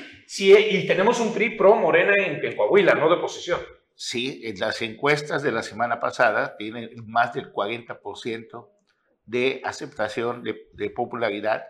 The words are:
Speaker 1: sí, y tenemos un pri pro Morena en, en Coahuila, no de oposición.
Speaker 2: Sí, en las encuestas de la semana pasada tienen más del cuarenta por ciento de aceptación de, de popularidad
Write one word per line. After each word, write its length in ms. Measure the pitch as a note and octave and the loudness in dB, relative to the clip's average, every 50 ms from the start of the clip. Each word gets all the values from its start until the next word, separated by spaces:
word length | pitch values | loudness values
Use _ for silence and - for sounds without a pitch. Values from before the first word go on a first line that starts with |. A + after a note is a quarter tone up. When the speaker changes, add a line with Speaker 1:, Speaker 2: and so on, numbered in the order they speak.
| - - - - _ | -14 -18 -20 -20 _
Speaker 1:
sí, 280 | - - - G3 F#3+ G3 | -14 -8 2 8 8 10
y 300 | G#3+ - - F#3 F#3 - | 10 8 6 0 0 0
tenemos 340 | - D#3+ F3 G3 A3+ A#3+ A#3 | 0 2 2 2 2 2 2
un 140 | A3+ G#3 - | -2 -2 0
pri 160 | G3 G#3+ A#3 - | 0 -2 -2 0
pro 180 | - F#3 F#3+ A3+ | 4 6 6 6
Morena 400 | A3+ F#3+ D#3+ D3+ E3+ F#3+ G3 G3+ | 6 4 4 4 4 4 4 2
en, 260 | G3+ G3 E3+ C#3+ - | 2 0 -2 -4 -4
en 140 | - A#2 - | -6 -6 -2
Coahuila, 380 | - G#2+ G#2+ D#3+ G3+ F3+ D3+ A#2+ | -2 0 4 4 6 6 6 4
no 140 | A#2 C#3+ D#3+ | 4 4 2
de 60 | F3 | 2
oposición. 440 | E3 - C3 - - - F3 E3+ C3+ - - - _ _ _ _ | 0 0 -4 -8 -10 -6 -6 -6 -6 -6 -10 -20 _ _ _ _
Speaker 2:
Sí, 460 | - - - - A#2 B2 C3+ D#3 - A#2 | -14 -12 -8 -6 -6 -6 -6 -8 -10 -10
en 140 | A2+ G2+ F#2 | -12 -8 -4
las 200 | A2 G#2+ G#2 - | -4 -4 -4 -4
encuestas 600 | A#2 A2+ A2 - C#3 C#3+ D3+ D3 D3 - E3+ C#3+ | -6 -8 -6 -2 0 2 2 2 0 -4 -6 -2
de 100 | C#3 C#3 | -2 -2
la 100 | A2+ A2+ | -2 -2
semana 380 | G#2+ - G2+ G#2+ A#2+ A#2+ A#2+ A#2 | -4 -6 -6 -4 -4 -2 -2 -2
pasada 560 | - C3 B2+ - B2+ A2+ G#2 A#2 C3+ C#3 - | -4 -4 0 2 2 4 4 2 -2 -4 -6
tienen 340 | - G#2 A2 A#2 A#2+ A2+ - B2 A#2+ A2+ | -10 -12 -12 -10 -12 -14 -14 -16 -16 -14
más 280 | G#2 A2+ A#2 B2 A#2+ - | -2 0 0 0 0 -2
del 160 | C#3 G2 F#2 | -8 -12 -8
cuarenta 500 | - A#2 G2+ G2+ A#2 A#2+ A#2 - - - | -6 -6 -4 -4 -6 -8 -10 -14 -18 -14
por 160 | - G#2 F#2+ | -14 -14 -14
ciento 540 | - - B2 A2+ A2+ A2+ - - A#2 A2 _ _ _ _ _ _ _ _ _ _ _ _ | -10 -8 -8 -8 -8 -10 -14 -18 -18 -20 _ _ _ _ _ _ _ _ _ _ _ _
de 360 | G#2+ A2+ B2 B2 C3 B2+ - - | -6 -4 -2 -2 -2 -2 -4 -6
aceptación 760 | G2 - - D#3+ C3+ - - G#2+ G#2+ - B2 A#2 A#2+ A#2+ B2 A#2+ | -8 -8 -10 -12 -12 -8 -6 -6 -4 -4 -4 -4 -4 -6 -6 -8
de, 240 | A2 G#2+ - - _ _ | -8 -10 -10 -14 _ _
de 160 | - G#2 G2+ | -8 -8 -8
popularidad 760 | - B2+ B2 A#2 B2 A#2+ A#2 G#2+ G2+ G#2 G2+ G#2+ A2+ - - | -6 -6 -8 -6 -4 -4 -4 -4 -4 -4 -4 -4 -4 -4 -6